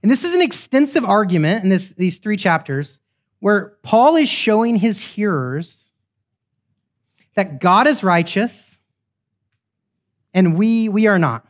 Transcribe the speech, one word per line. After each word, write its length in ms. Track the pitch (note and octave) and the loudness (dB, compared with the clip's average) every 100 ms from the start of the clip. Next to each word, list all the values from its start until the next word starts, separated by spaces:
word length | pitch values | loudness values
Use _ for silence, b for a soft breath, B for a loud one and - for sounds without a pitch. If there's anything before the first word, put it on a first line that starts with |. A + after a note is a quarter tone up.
And 80 | G3 | 0
this 120 | B3+ | 0
is 100 | F4 | 0
an 80 | F4+ | 0
extensive 600 | E4+ - - C4 C#4+ D#4+ | 0 -4 -4 0 0 0
argument 600 | A#3+ G3+ G3+ F3 D3+ G#3+ | 0 0 2 0 0 0
in 60 | F#3+ | 0
this, 200 | F#3 F#3 - | 0 -2 -4
these 220 | F#3 E3+ | -4 -4
three 180 | G#3+ G#3 | -6 -2
chapters 640 | G3 E3 - C#3 D3 _ _ _ _ _ | 0 -2 -2 -8 -8 _ _ _ _ _
where 340 | G3 G#3 G3+ _ | 0 0 -2 _
Paul 340 | - A3 C4 E4 | -2 2 4 4
is 140 | D4 | 0
showing 460 | - - G#3+ A#3 A#3 | -2 0 0 2 0
his 240 | A3 G3+ | 0 -4
hearers 880 | - - G#3 E3 B2+ C#3 E3+ - _ _ _ _ _ _ _ _ _ _ _ _ _ _ _ - | -10 -6 -4 -2 -4 -8 -10 -18 _ _ _ _ _ _ _ _ _ _ _ _ _ _ _ -4
that 240 | F#3+ C#3 | -4 -2
God 280 | F3+ F#3+ C4+ | 2 4 4
is 160 | C#4+ | 0
righteous 760 | F#3+ F3 E3+ - A3+ - _ _ _ _ _ _ _ _ _ _ _ _ _ _ _ _ _ | 0 0 0 -4 -4 -8 _ _ _ _ _ _ _ _ _ _ _ _ _ _ _ _ _
and 220 | F#3 F#3 E3 | 0 0 2
we, 320 | A3 A3+ A3 | 0 0 -2
we 200 | G3+ A3 | 0 2
are 120 | G3 | 2
not. 260 | D#3 A2+ _ | 0 -4 _